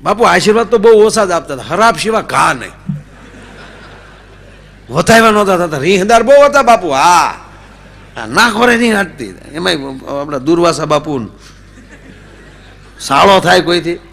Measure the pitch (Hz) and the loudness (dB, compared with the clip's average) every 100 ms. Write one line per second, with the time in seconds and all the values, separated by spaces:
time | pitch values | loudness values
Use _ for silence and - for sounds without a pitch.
0 | 151 208 208 170 151 214 233 233 220 220 | -4 0 0 2 2 0 0 2 4 6
1 | 214 220 196 135 - 135 107 170 226 170 | 4 2 -2 -2 -6 -12 -8 0 0 0
2 | 196 220 120 131 165 139 95 - - - | -4 -4 -4 -2 -2 -2 -10 -16 -12 -12
3 | - - - - - - - - - - | -14 -20 -20 -20 -20 -20 -20 -20 -20 -20
4 | - - - - - - - - - 127 | -20 -20 -20 -20 -20 -20 -20 -20 -8 -4
5 | 180 226 226 208 202 185 175 151 147 196 | 2 4 4 2 0 0 -2 -4 -2 0
6 | 196 233 233 285 285 285 240 226 180 135 | 2 2 4 4 6 4 2 2 0 0
7 | 165 175 135 85 - - - - - - | 4 4 0 -6 -18 -20 -20 -20 -20 -20
8 | - - 110 147 233 214 240 233 240 208 | -20 -16 -6 0 0 0 0 2 0 -2
9 | 185 151 104 90 - 147 180 165 139 135 | -4 -8 -16 -14 -16 -8 -6 -6 -8 -14
10 | - 143 147 143 131 170 170 143 156 151 | -10 -10 -8 -8 -4 0 0 -2 -2 -4
11 | 151 139 104 - - - - - - - | -4 -8 -10 -16 -20 -20 -20 -20 -20 -20
12 | - - - - - - - - - - | -20 -20 -20 -20 -20 -20 -20 -20 -20 -18
13 | - 139 190 190 170 180 160 175 160 170 | -4 2 4 2 2 0 0 -4 -4 -10
14 | - | -12